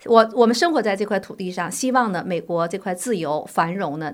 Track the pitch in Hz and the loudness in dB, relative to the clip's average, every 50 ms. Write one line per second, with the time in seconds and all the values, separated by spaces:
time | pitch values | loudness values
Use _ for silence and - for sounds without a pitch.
0 | - - 233 226 220 220 - 247 233 220 240 - 359 349 311 262 208 214 196 196 | 0 6 6 6 6 6 4 4 4 4 6 4 2 2 2 0 0 0 -2 -2
1 | 214 202 214 196 - - - - 190 180 180 196 175 175 196 - 262 254 247 254 | -2 -2 -2 -2 -4 -6 -10 -8 -8 -8 -6 -4 -6 -6 -4 -4 -2 2 2 2
2 | 240 214 185 165 - 185 180 165 165 - 175 165 165 165 202 180 - 196 180 185 | 2 2 0 -2 -2 -2 -4 -4 -4 -2 -2 -2 -2 -2 -4 -6 -4 -6 -6 -6
3 | - 247 226 180 160 143 151 151 - - - 196 165 165 170 190 190 151 143 156 | -4 -4 -2 -2 -2 -2 -2 -4 -4 -4 -2 -2 -2 -2 -2 -4 -4 -4 -4 -6
4 | 156 147 | -6 -8